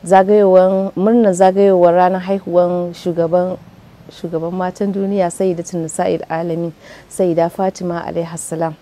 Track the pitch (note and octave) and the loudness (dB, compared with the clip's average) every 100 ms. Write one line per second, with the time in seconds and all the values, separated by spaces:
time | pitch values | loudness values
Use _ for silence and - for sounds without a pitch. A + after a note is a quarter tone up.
0 | F3 F#3+ F#3+ G#3 G3+ F#3 F#3 F#3+ G3 E3+ | 4 2 4 4 6 6 4 2 -4 -2
1 | G3 A#3+ G#3+ F3+ F#3+ F#3+ G3+ F#3 F3 F3 | 2 4 2 4 2 4 4 6 4 4
2 | F3+ F#3 F3+ G3 F#3 F3 F3+ F3+ F3 E3+ | 2 0 -4 -6 0 0 0 -2 -6 -8
3 | F3+ E3 E3 F3+ F3+ F#3 - - - - | -6 -2 0 0 -2 -8 -16 -20 -20 -20
4 | - - E3+ E3 E3 F#3 F3+ F3+ G3+ G3 | -20 -14 -8 -6 -6 -6 -6 -4 -6 -4
5 | G3 G3+ F3 - F#3+ E3+ E3+ F3+ D#3+ - | -4 -2 -2 0 -2 -2 -6 -6 -8 -4
6 | F#3 E3 - D#3+ E3+ E3 E3+ D#3+ - - | -2 -2 -4 -6 -4 -4 -6 -10 -20 -20
7 | - - F#3 E3 E3+ - F#3+ F#3+ F3+ E3+ | -20 -2 0 0 -2 -2 -4 -4 -8 -8
8 | - E3+ E3 E3 - D#3+ E3 D#3 | -8 -8 -8 -10 -10 -6 -6 -8